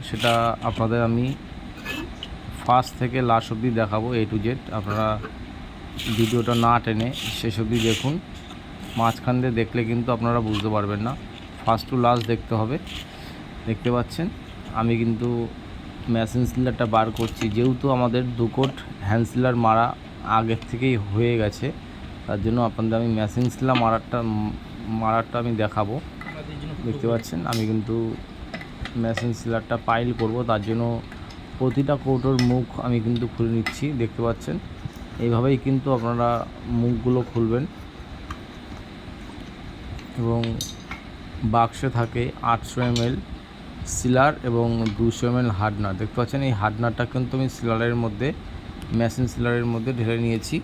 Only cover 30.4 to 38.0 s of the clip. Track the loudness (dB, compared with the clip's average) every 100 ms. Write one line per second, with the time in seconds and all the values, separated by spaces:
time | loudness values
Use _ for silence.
30.4 | 2 0 2 0 0 -2 -6 -12 -12 -14
31.4 | -12 0 0 2 2 0 2 2 4 4
32.4 | 6 4 0 -4 0 0 2 0 -2 0
33.4 | 2 2 0 -2 -2 0 -2 0 0 0
34.4 | -4 -6 -6 -10 -12 -12 -12 -2 2 4
35.4 | 4 2 2 0 2 2 2 2 2 2
36.4 | -2 -10 -2 0 2 2 2 2 2 0
37.4 | 2 2 -2 -8 -14 -14